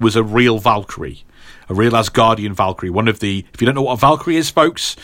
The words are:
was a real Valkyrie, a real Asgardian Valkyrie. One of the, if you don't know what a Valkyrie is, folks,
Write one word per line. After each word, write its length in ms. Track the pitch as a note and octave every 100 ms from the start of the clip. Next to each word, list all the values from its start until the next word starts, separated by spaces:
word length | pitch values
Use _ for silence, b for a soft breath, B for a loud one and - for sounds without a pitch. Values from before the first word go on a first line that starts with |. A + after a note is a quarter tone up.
was 160 | A2+ A2
a 60 |
real 360 | A2 A2+ B2 A2
Valkyrie, 640 | A#2 G#2+ G2+ - D2 D2 - b b b b
a 60 |
real 180 | F#2+ A#2
Asgardian 600 | A#2 G2 - A2+ A2 G#2
Valkyrie. 340 | F#2+ F#2+ F#2 F#2
One 180 | F#2 A2+
of 120 | G#2+
the, 240 | G2+ G2 -
if 80 | -
you 60 | A#2+
don't 80 |
know 80 | C#3
what 100 | B2+
a 40 | B2
Valkyrie 400 | C3+ D3+ F3 E3
is, 120 | D#3
folks, 480 | - D#3+ E3+ - -